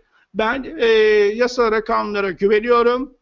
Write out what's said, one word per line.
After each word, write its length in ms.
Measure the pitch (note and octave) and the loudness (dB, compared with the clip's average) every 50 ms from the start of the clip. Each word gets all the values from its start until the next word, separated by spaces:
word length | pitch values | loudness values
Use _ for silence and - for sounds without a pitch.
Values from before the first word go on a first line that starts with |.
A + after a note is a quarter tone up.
| _ _ _ _ _ _ - | _ _ _ _ _ _ -8
Ben, 420 | F#3+ A3 A3 B3+ C#4 B3 - D#4 D#4+ | -4 -4 -4 -4 -6 -8 -10 -6 -2
e, 80 | A#3+ A3+ A3+ A3 G#3+ G#3+ G#3+ G#3+ G3+ G3+ G#3+ | 0 2 2 4 4 4 4 2 2 2 0
yasalara, 480 | A#3 B3 B3 B3 B3+ A#3+ A3 G#3+ A3 G#3+ | 0 -2 -2 0 -2 0 0 0 -2 -2
kanunlara 480 | - A3+ A3 A3 G#3 G3+ G3+ G3 G3 | -2 -2 -2 -2 -4 -4 -4 -4 -4
güveniyorum, 840 | F3 - G3+ G3+ A3 G#3+ A3 A#3+ A#3+ A#3 A#3 A#3+ B3 B3+ C4+ C4+ - _ | -4 -2 0 0 2 0 2 2 2 2 2 2 0 -2 -4 -10 -14 _